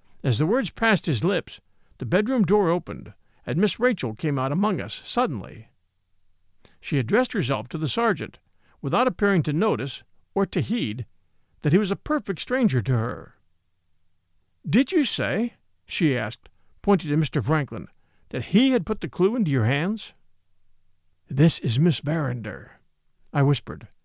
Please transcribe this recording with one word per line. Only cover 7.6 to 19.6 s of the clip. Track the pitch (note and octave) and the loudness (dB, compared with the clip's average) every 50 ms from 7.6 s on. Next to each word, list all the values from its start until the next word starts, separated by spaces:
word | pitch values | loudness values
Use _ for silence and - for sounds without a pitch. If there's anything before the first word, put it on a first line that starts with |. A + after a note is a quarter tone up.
| A2+ - | -4 -8
to | - | -6
the | D#3 D#3 C#3 | -4 -4 -2
sergeant, | - A#3 A#3 A3+ F#3 - A#2 - - - _ _ _ _ _ _ _ _ | -2 0 0 0 0 -2 -4 -12 -12 -18 _ _ _ _ _ _ _ _
without | - C#3 C#3 G3+ B3+ C4 | -6 -2 0 2 2 2
appearing | F3 - G#3 G3+ G3 F3 C#3 | 0 0 2 2 4 2 2
to | D#3 C#3+ | 2 0
notice | D#3+ G#3 A3 D3+ G#2+ B2+ C#3 - - - _ _ _ _ _ - | 0 2 0 0 -2 -4 -6 -8 -12 -18 _ _ _ _ _ -2
or | F#3+ G3 | -2 -2
to | F#3+ - F#3 A#2 | 0 0 -4 -2
heed | B2 A3+ A#3+ E3 A2 G#2+ B2+ A#2+ _ _ _ _ _ _ _ _ _ _ _ | -2 -2 -2 -2 -2 -4 -6 -8 _ _ _ _ _ _ _ _ _ _ _
that | - D3+ C#3+ | 0 4 4
he | G3+ | 4
was | G#3+ F3+ | 4 2
a | G3 - - - | -2 -6 -4 -2
perfect | D4+ D4 G3 - F#3 - | -2 -2 -2 -4 -8 -6
stranger | - - B3 C4+ B3+ F3+ C3 B2 | -4 -4 0 2 2 2 2 2
to | G2 C3+ B2+ | 0 0 0
her. | A2+ A2 A#2+ - D#2+ E2 - - _ _ _ _ _ _ _ _ _ _ _ _ _ _ _ _ _ _ _ _ _ _ _ _ _ - | 0 0 -2 -6 -8 -12 -16 -20 _ _ _ _ _ _ _ _ _ _ _ _ _ _ _ _ _ _ _ _ _ _ _ _ _ -6
"Did | F3 C#3 A3+ C4+ - | 2 2 2 4 4
you | F#4+ E4+ C#4 | 2 0 2
say," | - - - G#2+ G2 B2+ F#3+ A#3+ A#3+ - _ _ _ _ _ _ | 0 0 -2 -2 -2 0 -2 -2 -4 -6 _ _ _ _ _ _
she | - - - F3+ D3+ C3 | -12 -4 0 2 2 2
asked, | A#2+ A2 A2 - - _ - _ _ _ - - - | 0 -2 -6 -8 -12 _ -20 _ _ _ -20 -20 -6
pointing | - G3 G3+ E3 - D3 | 2 2 2 2 2 0
to | D3 D#3+ | 0 2
Mister | D#3 - - D3+ G2 | 0 0 0 -2 0
Franklin, | A#2 D#3+ D#3 C#3 - A2+ A2 - - _ _ _ _ _ _ _ - | 0 0 0 -2 -4 -8 -12 -12 -14 _ _ _ _ _ _ _ -10
"that | - C3 - | -8 -8 -6
he | - - G#3 C4 C4+ | 2 4 4 4 4
had | C4 A#3 D#3+ | 2 0 0
put | - A3 - - | -2 -6 -6 -6
the | B2+ | -10
clue | - - F3 G3+ A3+ | -2 0 0 2 2
into | C4 G#3+ D#3 | 2 0 0
your | C#3 B2+ | 2 2